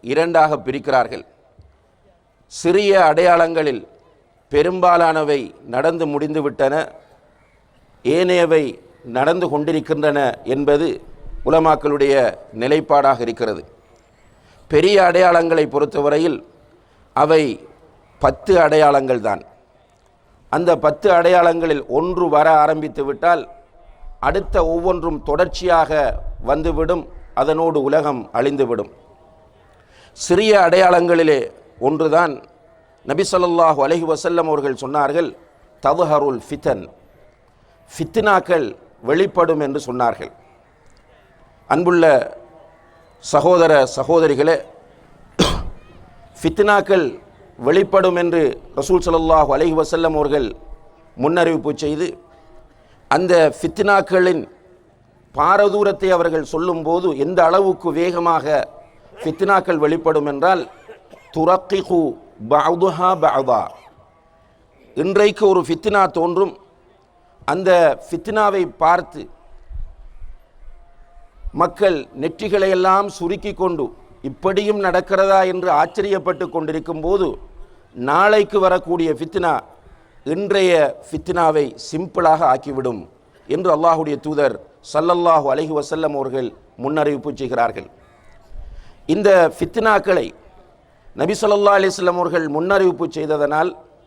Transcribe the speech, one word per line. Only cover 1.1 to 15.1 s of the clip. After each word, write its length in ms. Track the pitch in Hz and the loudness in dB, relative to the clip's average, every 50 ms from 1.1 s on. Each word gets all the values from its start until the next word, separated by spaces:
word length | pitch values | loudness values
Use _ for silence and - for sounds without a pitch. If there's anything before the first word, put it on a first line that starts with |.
| 120 87 - _ _ _ _ _ _ _ - _ _ _ _ _ _ _ _ _ _ _ _ _ _ _ _ | -6 -12 -16 _ _ _ _ _ _ _ -20 _ _ _ _ _ _ _ _ _ _ _ _ _ _ _ _
சிறிய 580 | _ - - - 170 180 196 208 202 196 190 175 | _ -18 -4 -2 0 2 2 2 4 4 4 6
அடையாளங்களில் 840 | 156 151 160 180 180 175 170 165 165 170 165 156 147 131 107 82 - - _ _ _ _ _ _ _ _ _ _ _ | 4 4 4 4 4 4 4 2 2 0 -2 -2 -2 -4 -4 -8 -14 -20 _ _ _ _ _ _ _ _ _ _ _
பெரும்பாலானவை 1040 | - 143 151 175 185 185 180 180 175 175 170 165 160 156 151 147 147 139 120 90 - - | 0 0 0 0 0 2 2 4 4 4 4 2 2 0 0 0 -2 -2 -2 -6 -12 -18
நடந்து 440 | 131 139 117 123 143 165 165 170 165 | -16 -8 -6 -2 0 0 0 0 -4
முடிந்துவிட்டன, 840 | 151 143 147 147 151 156 156 143 143 - - 139 135 143 156 156 - - - - _ _ _ _ _ _ _ _ _ _ _ _ _ _ _ _ _ _ _ _ | -4 -2 -4 -4 -2 -4 -4 -4 -4 -2 -2 -2 0 0 -2 -4 -6 -10 -20 -20 _ _ _ _ _ _ _ _ _ _ _ _ _ _ _ _ _ _ _ _
ஏனையவை 760 | 123 143 170 185 180 180 180 170 160 160 156 147 127 - - - _ _ _ _ | -2 0 0 0 0 2 2 2 4 2 2 2 0 -6 -12 -18 _ _ _ _
நடந்து 460 | 123 117 127 135 151 170 185 180 - | -8 -4 0 0 0 0 0 -2 -2
கொண்டிருக்கின்றன 880 | 143 147 151 151 160 156 - - 156 147 147 151 147 143 139 127 - - - | -4 -4 -2 -2 -2 -4 -2 -4 -4 0 0 0 0 0 0 -2 -2 -6 -6
என்பது 580 | - 131 135 143 143 143 147 165 156 110 - - - - - - - - - - | -6 -4 -2 0 0 2 2 0 -2 -4 -6 -10 -18 -20 -20 -18 -16 -14 -8 -2
உலமாக்களுடைய 920 | 135 127 160 160 160 156 151 - 147 143 143 139 139 139 135 127 107 90 - - - - 110 | 0 2 2 4 4 2 2 0 -2 0 0 2 2 4 2 2 0 -2 -6 -14 -18 -10 -6
நிலைப்பாடாக 600 | 117 131 147 156 151 - 151 143 143 135 135 113 | -2 0 0 0 0 2 0 2 4 2 2 0
இருக்கிறது. 460 | 120 117 110 - 117 110 101 80 - - - _ _ _ _ _ _ _ _ _ _ _ _ _ _ _ _ _ _ _ | -2 -6 -4 -4 -4 -4 -4 -6 -10 -18 -20 _ _ _ _ _ _ _ _ _ _ _ _ _ _ _ _ _ _ _
பெரிய 340 | - 147 165 196 208 196 | 0 2 4 4 4 6
அடையாளங்களை 680 | 185 175 | 4 4